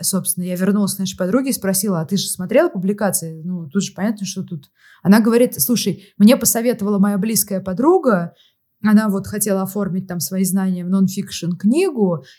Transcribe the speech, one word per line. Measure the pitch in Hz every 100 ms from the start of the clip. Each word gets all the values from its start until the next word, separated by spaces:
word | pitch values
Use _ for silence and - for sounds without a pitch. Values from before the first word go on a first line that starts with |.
собственно, | 170 190 - -
я | 180 180
вернулась | 190 208 196
к | -
нашей | 190 -
подруге | 180 240 269
и |
спросила: | 220 196 190 214 175
«А | 160
ты | 196
же | -
смотрела | - 180 240 339
публикации?» | 202 185 208 208 - 165 160
Ну, | 165 180 160
тут | 196
же | 165
понятно, | - 202 208 190
что | -
тут... | 175 165 - _ _ _
Она | 175 214
говорит: | 226 233 247 -
«Слушай, | - 240 208 - - -
мне | 208 269
посоветовала | - - 240 226 202 202
моя | 202 202
близкая | 220 220 - 190
подруга, | 190 180 277 370 285 190 170 - _ _ _ _
она | 214 214 220
вот | 190 190
хотела | 208 208 190
оформить | 190 202 196 185 185
там | 175
свои | - 190
знания | 190 190 190 180
в | 175
нонфикшн | 196 190 196 196 - 170
книгу, | 180 196 285 381 262 190 170 -